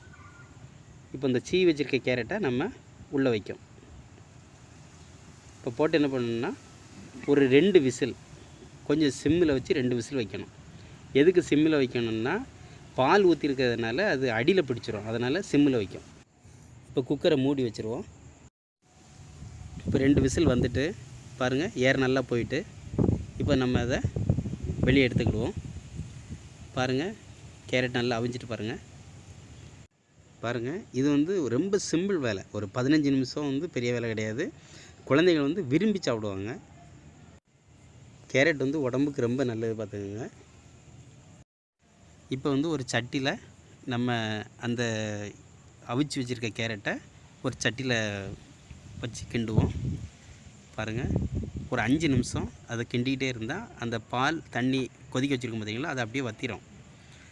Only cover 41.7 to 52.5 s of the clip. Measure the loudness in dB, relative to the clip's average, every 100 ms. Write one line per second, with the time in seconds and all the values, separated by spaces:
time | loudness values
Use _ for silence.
41.7 | _ _ _ -20 -20 -10 -4 0 0 0
42.7 | -2 -2 -4 -2 -2 -2 -4 -8 -20 -20
43.7 | -14 -6 -2 0 0 -2 -4 -8 -8 -6
44.7 | -2 -2 -2 -4 -6 -8 -14 -20 -20 -20
45.7 | -18 -6 -2 -2 -4 -6 -6 -6 -4 -6
46.7 | -4 -6 -6 -10 -20 -20 -8 -8 -4 -4
47.7 | -2 -2 -2 -2 -4 -8 -12 -16 -20 -20
48.7 | -20 -16 -12 -10 -10 -6 -4 0 2 0
49.7 | -2 -6 -6 -10 -18 -20 -20 -20 -20 -14
50.7 | -8 -6 -4 -2 -2 -4 -6 -8 -10 -6
51.7 | -2 2 2 2 2 0 -4 -6